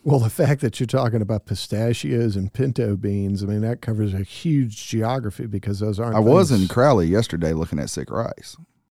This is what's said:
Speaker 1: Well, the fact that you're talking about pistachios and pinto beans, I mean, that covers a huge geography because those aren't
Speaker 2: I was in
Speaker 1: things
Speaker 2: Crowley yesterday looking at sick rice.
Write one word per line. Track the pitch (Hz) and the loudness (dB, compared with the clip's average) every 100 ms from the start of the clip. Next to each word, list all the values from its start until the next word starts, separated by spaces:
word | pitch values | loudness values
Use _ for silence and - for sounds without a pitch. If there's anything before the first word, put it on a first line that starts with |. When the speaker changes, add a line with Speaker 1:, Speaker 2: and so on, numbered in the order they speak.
Speaker 1:
Well, | - 139 | 0 2
the | 113 | 2
fact | - 156 139 | 2 0 2
that | 127 - | -2 -4
you're | 120 | -2
talking | 131 123 113 | 0 0 0
about | 104 107 | -2 -4
pistachios | - 95 - 104 113 117 147 123 117 98 | -4 -8 -4 -2 -2 -2 -2 -2 0 -2
and | 98 | -4
pinto | - 135 127 110 98 | -4 -4 -2 -2 -2
beans, | 101 101 98 98 | -2 -2 -2 -2
I | 101 | -2
mean, | 104 | -2
that | 110 120 | -2 -4
covers | - 110 107 | -4 -2 -2
a | 95 | -2
huge | 98 - 165 143 123 107 - | -6 -6 0 0 0 -4 -6
geography | 113 110 131 110 - | -2 -2 -2 -4 -8
because | 120 101 101 101 | -6 -6 -4 -4
those | 107 101 | -2 -2
aren't | 117 110 | 0 4
Speaker 2:
I | |
was | 110 160 175 | 6 6 6
in | 117 | 4
Speaker 1:
things | 92 | 2
Speaker 2:
Crowley | - 139 120 82 | 4 6 6 4
yesterday | 98 117 87 80 | 2 0 -2 -2
looking | 80 82 78 | -2 -2 -4
at | 69 | -6
sick | - 65 | -8 -6
rice. | - 117 - - - 165 _ _ | -6 -6 -8 -18 -20 -20 _ _